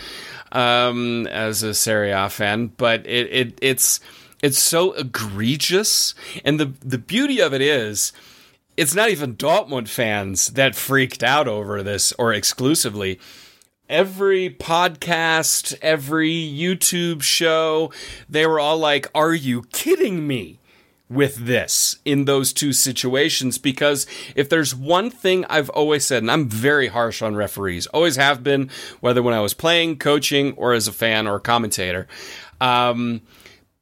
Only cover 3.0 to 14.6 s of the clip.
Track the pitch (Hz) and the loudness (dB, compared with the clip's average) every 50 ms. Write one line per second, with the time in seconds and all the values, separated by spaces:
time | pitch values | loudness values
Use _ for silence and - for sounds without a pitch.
3 | - - 117 120 120 - - 120 127 117 - - - 135 131 - - - - - | -2 -2 -2 -2 -2 0 0 -2 -2 -2 -2 -2 0 0 0 2 0 0 0 -2
4 | - - - - - - _ - - 143 131 - - - 165 165 180 190 - - | -6 -12 -20 -20 -20 -20 _ -2 -2 0 2 2 0 2 2 2 2 0 0 -4
5 | 131 127 107 - 113 107 98 98 110 120 151 147 - - 175 190 220 - - - | -8 -8 -8 -8 -6 -6 -6 -2 -2 -2 0 0 0 0 0 2 2 2 2 0
6 | - - - - - - - - - 139 147 151 156 139 131 - - 131 127 117 | 0 -2 -4 -8 -12 -16 -14 -4 -2 0 0 0 0 -2 -6 -8 -8 -6 -6 -6
7 | - - 175 233 277 285 269 233 180 151 135 131 135 147 151 135 113 107 107 98 | -4 -2 -2 0 0 0 2 2 2 2 2 2 2 2 2 2 0 -2 -4 -4
8 | - - - - - - - - - - _ _ _ _ _ - 165 135 147 196 | -4 -4 -6 -10 -20 -20 -20 -20 -20 -20 _ _ _ _ _ -2 -2 0 2 2
9 | 220 233 202 143 147 127 113 - 135 147 165 202 208 - 143 127 113 107 - - | 2 2 0 0 -4 -6 -6 -4 0 2 2 2 0 0 -4 -6 -6 -6 -4 -2
10 | 120 110 104 104 98 95 95 90 - - 117 135 135 131 107 - - - 135 135 | 0 0 0 -2 -2 -2 -2 -2 -2 -2 0 2 2 2 0 -2 -2 0 2 2
11 | 131 123 - - 117 120 135 151 151 123 107 107 104 101 104 101 98 101 101 95 | 2 2 0 0 0 2 4 4 2 2 0 -2 -4 -4 -4 -4 -4 -4 -2 -2
12 | - - - - 120 113 107 104 101 - - - 127 135 160 165 - 123 101 104 | -2 -2 0 0 0 0 2 0 0 -2 -2 0 0 2 2 2 0 -2 -4 -4
13 | 98 95 92 - - - - - - - - _ _ _ _ _ _ - - 160 | -4 -4 -4 -6 -10 -18 -20 -20 -20 -20 -20 _ _ _ _ _ _ -2 0 2
14 | 190 190 190 190 196 196 196 185 185 175 135 - | 2 0 0 0 2 2 2 2 0 -2 -6 -8